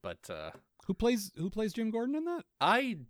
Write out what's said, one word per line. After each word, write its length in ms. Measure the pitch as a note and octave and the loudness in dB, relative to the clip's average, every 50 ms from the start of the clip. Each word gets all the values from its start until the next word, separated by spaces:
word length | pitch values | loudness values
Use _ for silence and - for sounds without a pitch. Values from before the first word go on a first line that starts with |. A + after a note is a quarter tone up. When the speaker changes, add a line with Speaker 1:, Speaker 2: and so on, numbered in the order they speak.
Speaker 1:
but, 160 | - F#2 E2 - - - | -8 -8 -8 -8 -8 -10
uh, 200 | F2 D#2 D#2 D#2+ - - _ _ _ _ - | -8 -8 -8 -10 -12 -14 _ _ _ _ -4
Speaker 2:
Who 60 | - F#3+ | -4 0
plays, 380 | - A3 A#3+ B3 G#3+ G3 F#3 - | 2 4 2 2 2 0 -4 -6
who 120 | - D#3+ F#3+ | -4 -4 -4
plays 240 | - G#3+ A3 G#3 | -2 -2 -2 -2
Jim 180 | - A#3 A3+ A3 | 0 0 -2 0
Gordon 240 | A3 A3+ A#3+ C4 C#4+ | 0 0 0 0 0
in 100 | D#4 D#4+ | 0 0
that? 180 | F4 F4 D#4+ - _ _ - | -2 -4 -4 -6 _ _ 2
Speaker 1:
I 380 | C#3 E3+ A3 B3+ C#4 B3+ G3+ D3+ B2 - | 4 6 6 6 4 0 -2 -4 -8 -12